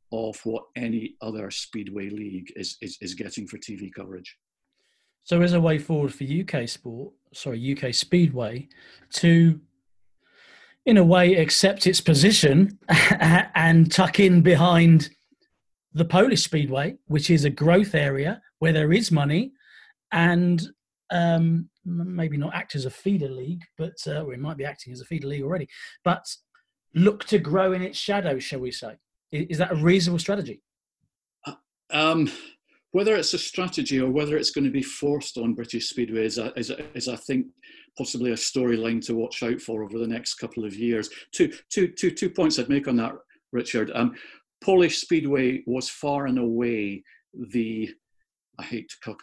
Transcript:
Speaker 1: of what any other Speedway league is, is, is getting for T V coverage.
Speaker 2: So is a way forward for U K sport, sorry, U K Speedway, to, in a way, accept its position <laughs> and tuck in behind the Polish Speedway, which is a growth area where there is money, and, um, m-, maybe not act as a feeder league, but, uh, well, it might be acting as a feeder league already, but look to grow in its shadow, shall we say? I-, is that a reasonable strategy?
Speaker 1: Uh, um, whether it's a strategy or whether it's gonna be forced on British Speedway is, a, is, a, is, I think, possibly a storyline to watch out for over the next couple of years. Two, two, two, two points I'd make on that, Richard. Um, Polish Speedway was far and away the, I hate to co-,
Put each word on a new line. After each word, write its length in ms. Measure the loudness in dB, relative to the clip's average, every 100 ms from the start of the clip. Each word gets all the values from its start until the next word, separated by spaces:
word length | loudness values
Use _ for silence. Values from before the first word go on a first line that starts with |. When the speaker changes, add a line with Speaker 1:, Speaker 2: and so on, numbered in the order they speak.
| _
Speaker 1:
of 260 | -8 -8 -8
what 200 | -8 -8 -10 -10
any 400 | -6 -6 -6 -12
other 280 | -12 -10 -10
Speedway 600 | -12 -12 -12 -10 -10 -10
league 420 | -10 -10 -12 -14 -14
is, 200 | -14 -12
is, 160 | -16 -14
is 140 | -14
getting 320 | -12 -12 -12 -14
for 120 | -14
T 180 | -16 -14
V 140 | -14
coverage. 460 | -16 -16 -16 -18 -20 _ _ _ _ _ _ _ _
Speaker 2:
So 180 | 0 2
is 100 | 4
a 80 | 4
way 180 | 2 2
forward 340 | 0 -2 -2
for 120 | -4
U 200 | -6 -4
K 220 | -4 -6 -6
sport, 460 | -10 -12 -14 -14 _ _
sorry, 260 | -14 -10 -6
U 160 | -6 -4
K 160 | -4
Speedway, 760 | -4 2 4 4 2 -6 -8 -14 _ -20 -20 _
to, 480 | 0 6 8 6 4 -4 _ _ _ _ _ _ _ _ -20 _ _
in 120 | 4 6
a 80 |
way, 320 | 8 8 6 4
accept 500 | 2 4 2 2 2
its 140 | 2
position 760 | 4 4 6 6 6 6 4 2
<laughs> 40 | 0
and 1000 | 4 4 4 4 4 2 2 6 6 6
tuck 260 | 4 2 6
in 240 | 6 8
behind 680 | 6 6 6 6 8 6 4 _ _ _ _ _ _ _ _
the 120 | -4
Polish 380 | 2 4 4 2
Speedway, 540 | 0 -2 -2 -4 -6 -8 -4
which 240 | -2 2
is 140 | 2
a 60 | 2
growth 440 | 0 4 4 4
area 460 | 0 -2 -2 -4 -6 _ -4
where 120 | 0
there 200 | 2 4
is 180 | 2 2
money, 420 | 0 2 0 -2 _ _ -20 _ _ -4
and, 500 | 2 2 4 2 0 -2 -12 _ _ -6
um, 580 | -2 0 2 2 0 -4 _
m-, 320 | -10 -8 -6 -4
maybe 200 | -4 -4
not 180 | -6
act 200 | -6 -8
as 100 | -8
a 60 | -8
feeder 380 | -6 -2 -2 -4
league, 340 | -8 -10 -10 -12 -12
but, 180 | -12 -10 -10
uh, 160 | -8
well, 60 | -8
it 80 | -10
might 180 | -10 -10
be 80 |
acting 280 | -12 -12 -18
as 80 | -18
a 40 |
feeder 220 | -10 -8 -8
league 160 | -8
already, 260 | -6 -6 -8 -14 -20 -6
but 200 | -2 -2 -4 -18 _ _ _ _ _
look 300 | 2 2 2
to 140 | 0 -2
grow 340 | 0 0 0
in 100 | -2
its 160 | -6 -8
shadow, 400 | -4 -4 -2 -4
shall 220 | -6 -8
we 100 | -10
say? 260 | -10 -14 -18 _ _ _
I-, 120 | -8 -4
is 80 | -2
that 140 | -2
a 40 | 2
reasonable 440 | 4 4 2 -2
strategy? 420 | -2 -4 -6 -12 _ _ _ _ _ _ _ _
Speaker 1:
Uh, 100 | -18 -18 _ _ -6
um, 400 | 0 2 2 0 -4 -18 _ _ _ _
whether 240 | 0 2 2
it's 180 | 0
a 40 | -4
strategy 640 | -6 -6 -6 -4 -2 0
or 100 | 0
whether 260 | 0 0 -2
it's 140 | -2
gonna 200 | 0 0
be 120 | 0
forced 560 | -4 -4 -4 -4 -6 -6
on 160 | -4
British 340 | -4 -6 -6 -6
Speedway 360 | -4 -4 -2
is, 140 | -2 -4
a, 180 | -8 -8
is, 140 | -8
a, 260 | -10 -12 -10
is, 120 | -8
I 80 | -8
think, 300 | -4 -4 -4 _ _ -20 _ -12
possibly 320 | -10 -6 -4
a 60 | -4
storyline 680 | -4 -2 0 0 -2 -4 -4
to 100 | -4
watch 260 | -4 -6
out 180 | -6 -6
for 220 | -6 -10
over 160 | -8 -6
the 80 | -6
next 280 | -6 -8
couple 300 | -10 -10 -10
of 100 | -10 -6
years. 340 | -4 -2 -6 -12 -6
Two, 200 | -2 -2 -2 -8
two, 200 | -2 -2
two, 240 | -2 -4
two 180 | -2 -4
points 280 | 0 0 0
I'd 100 | -2
make 180 | -2 0
on 100 | -2
that, 180 | -2 -8 _ _ _
Richard. 380 | -8 -4 -4 -2
Um, 200 | -2 -4 -4 -20 -20 _ _
Polish 360 | 2 4 4 0
Speedway 640 | -2 -2 0 0 0 -2 -6
was 220 | -6 -8
far 380 | -8 -4 -4 -2
and 120 | -2
away 640 | -2 -2 -2 -2 -6 -8 -14 _ _ -18 -6
the, 380 | -4 -4 -6 -10 -12 _ _ _ _ _ -18
I 60 |
hate 260 | -12 -12 -12
to 60 | -18
co-, 140 | -16 -14